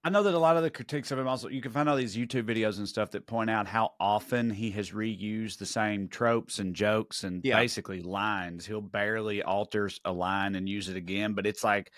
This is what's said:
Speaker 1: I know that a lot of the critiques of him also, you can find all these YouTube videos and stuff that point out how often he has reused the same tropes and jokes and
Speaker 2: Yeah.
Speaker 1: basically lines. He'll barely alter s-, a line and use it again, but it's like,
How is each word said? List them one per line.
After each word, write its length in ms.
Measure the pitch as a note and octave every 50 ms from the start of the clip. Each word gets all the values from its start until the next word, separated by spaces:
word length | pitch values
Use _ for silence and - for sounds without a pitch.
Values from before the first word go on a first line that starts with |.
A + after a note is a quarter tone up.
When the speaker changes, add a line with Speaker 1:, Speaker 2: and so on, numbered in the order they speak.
| _
Speaker 1:
I 60 | E3
know 120 | F#3+ G#3 G#3
that 120 | G3+ F3
a 40 | E3+
lot 180 | E3 D#3+ E3
of 60 | E3+ E3
the 80 | D#3
critiques 400 | - - B2+ - D3 D3 C3+ -
of 80 | C#3 C3
him 80 | C3
also, 220 | B2+ C3 B2 B2 -
you 120 | B2+ C3+
can 120 | A#2 B2+ A2+
find 160 | C#3+ D3 D3+
all 80 | C#3+
these 200 | C3+ B2+ A2+ F#2+
YouTube 280 | A2+ A#2+ A#2+ - C3 A2+
videos 340 | G#2+ A2+ A2+ A2 G#2+ G2+ G2
and 100 | G#2 G2
stuff 220 | - - G#2+ G#2
that 160 | - G2+ -
point 240 | - A2+ A2+ A2 A2+
out 160 | A2 A2 G#2
how 280 | G2 G2+ A2+ A2+ - - _
often 500 | - G2+ G#2 G#2 - - B2+ A#2+ A#2 A#2
he 200 | G#2+ G2 A2 A2
has 220 | F#2+ G#2 G2+ F#2 F#2
reused 680 | G#2 A2 A2+ A2 F#2 G2 G#2+ G#2+ A2 A2 G#2+ G2 -
the 80 | G2+
same 420 | F#2+ - A#2 G#2+ G#2+ G#2 G2 G2 F2+
tropes 520 | - - A#2+ A#2 A#2 A#2 A2+ - - -
and 140 | G2+ F#2 F2+
jokes 500 | - G#2 G#2 G#2+ A2 A2 - - - -
and 180 | F#2+ F2+ F2+ F2
Speaker 2:
Yeah. 200 | C3 A#2 G#2+ A#2+
Speaker 1:
basically 380 | A#2+ - - G2 - F#2+ F#2
lines. 640 | E2+ F2 F#2+ G2 G2+ G#2+ G#2 G2 F2+ F2 E2+ E2+ E2+
He'll 160 | F#2+ G#2+ G#2+
barely 640 | G#2 G2 - G#2 G2+ G#2 A2 A2 A2 G#2+ G#2 G2+ -
alter 440 | - F#2+ G2+ G#2+ - - G#2+ G#2
s-, 120 | G2 F#2 - _
a 80 | - F#2
line 420 | F2 F2 F2+ F#2+ G2 G2 G2 G2
and 140 | F#2 F#2+ G2
use 200 | G2+ G#2 F#2+ F2+
it 80 | F#2
again, 380 | F#2 F2 E2+ F#2+ G2+ G#2 G#2+ G#2
but 120 | G2 G2
it's 180 | G#2+ G#2 - -
like, 280 | A2 G2+ G2+ F#2 - _